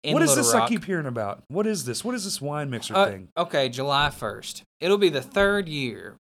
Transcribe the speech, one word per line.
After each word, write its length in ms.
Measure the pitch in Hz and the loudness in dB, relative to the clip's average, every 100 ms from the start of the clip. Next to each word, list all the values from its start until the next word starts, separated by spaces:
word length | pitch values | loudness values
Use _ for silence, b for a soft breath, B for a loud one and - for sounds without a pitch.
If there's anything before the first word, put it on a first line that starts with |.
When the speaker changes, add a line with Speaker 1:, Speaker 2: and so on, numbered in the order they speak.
Speaker 1:
in 100 | - | 2
Speaker 2:
What 80 | 302 | 4
is 80 | 320 | 6
Speaker 1:
Little 140 | 277 | 4
Speaker 2:
this 100 | - | 4
Speaker 1:
Rock. 80 | 233 | 4
Speaker 2:
I 40 | - | 2
keep 160 | 226 | 0
hearing 220 | 165 180 143 | -2 -4 -2
about? 360 | 120 101 101 _ | -4 -6 -8 _
What 180 | 160 214 | -4 -2
is 180 | 202 | -2
this? 200 | 123 113 | -4 -6
What 100 | 220 | -4
is 80 | 247 | -6
this 160 | 196 - | -6 -6
wine 300 | 139 147 143 | -6 -6 -4
mixer 260 | 117 - 190 | -6 -2 2
Speaker 1:
Uh, 100 | 196 | 2
Speaker 2:
thing? 220 | 98 90 - | 0 -10 -4
Speaker 1:
okay, 320 | 170 151 131 | -2 0 0
July 420 | 123 139 143 147 | -2 0 2 0
first. 520 | - 110 107 - - _ _ | -2 -6 -6 -12 -14 _ _
It'll 180 | 170 202 | 2 4
be 100 | 196 | 4
the 120 | 143 | 2
third 460 | - 202 196 202 170 | -2 2 2 2 -2
year. 460 | 151 131 104 87 - | -4 -4 -6 -14 -18